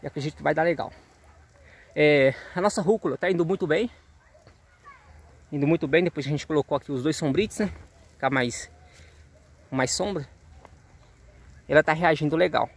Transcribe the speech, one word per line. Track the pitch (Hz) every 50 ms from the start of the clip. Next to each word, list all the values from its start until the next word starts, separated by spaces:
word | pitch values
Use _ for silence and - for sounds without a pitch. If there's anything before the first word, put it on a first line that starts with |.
| -
E |
acredito | 143 - - 135 156 -
que | - -
vai | 139 151
dar | 156 160
legal. | 170 170 127 117 - - - - _ _ _ _ - - - - _ _ - - - - - - _ -
É, | 151 151 151 147 143 135 131 131 - - - -
a | 175
nossa | 180 208 - - 185
rúcula | 156 220 220 - 175 131
tá | - - 180
indo | 190 170 170
muito | 160 190 185 -
bem. | 165 151 170 226 240 - - _ _ _ _ _ _ _ - _ - - _ _ _ _ _ _ - - - _ - - - - - - - - -
Indo | - 147 139
muito | 147 160 165 - 147
bem, | 139 165 180
depois | 175 - - 139
que | 135
a | 151
gente | 147 -
colocou | - 156 147 139 - -
aqui | 135 - - 143
os | 131 123
dois | 151 156
sombrites, | - - 151 135 147 - 208 - -
né? | 214 202 - - - - _ _ - - _
Ficar | _ - 135
mais, | 131 131 123 123 117 - - - - - - - - - - - - - - - _ - _ _ - _ - _
mais | - 131 127 127
sombra. | - - 180 202 196 170 139 - - _ _ - - - - - - - _ - _ - - _ _ _ - - - - - - - - -
Ela | - 139 147 156
tá | - 156
reagindo | 156 180 170 160 151 151 151 143
legal. | 160 180 175 160 - - - -